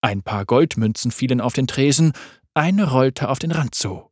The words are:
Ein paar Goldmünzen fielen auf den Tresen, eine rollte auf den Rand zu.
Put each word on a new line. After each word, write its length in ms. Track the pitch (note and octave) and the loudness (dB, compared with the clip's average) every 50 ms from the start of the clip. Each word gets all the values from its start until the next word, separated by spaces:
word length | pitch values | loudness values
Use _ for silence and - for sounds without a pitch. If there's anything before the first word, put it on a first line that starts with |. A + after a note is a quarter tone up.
Ein 220 | - A2 G2+ G2 F#2+ | 0 -2 -2 -2 -4
paar 240 | - G#2+ G#2 G2 | -4 -6 -6 -2
Goldmünzen 640 | - A#2+ B2+ D#3 D#3 - - A2 G#2+ A2 - - A#2+ | 2 4 4 4 2 0 -2 0 0 -2 -2 -4 -4
fielen 320 | - - - B2 B2+ B2 G#2+ | -4 -2 -2 0 0 0 0
auf 100 | B2 - | -2 -2
den 140 | - C3+ | -2 -2
Tresen, 480 | B2+ - - C3+ C#3+ C#3 C#3 E3 D#3+ C#3 - - - - _ _ _ _ | -2 0 0 2 2 4 4 4 2 2 -2 -12 -20 -20 _ _ _ _
eine 380 | D3+ D3+ E3+ F#3+ G3+ G#3 D#3+ B2+ | 0 0 2 2 2 2 2 4
rollte 360 | C3 C3 C3+ C3 - - A2+ | 4 2 2 2 -2 -4 -4
auf 100 | C3+ - | -2 -2
den 140 | - E3 E3 | -2 -2 0
Rand 220 | D#3 D3+ A#2 - | -2 -2 -2 -4
zu. 360 | - - G2+ F2+ F#2+ - _ | -4 -6 -6 -6 -8 -12 _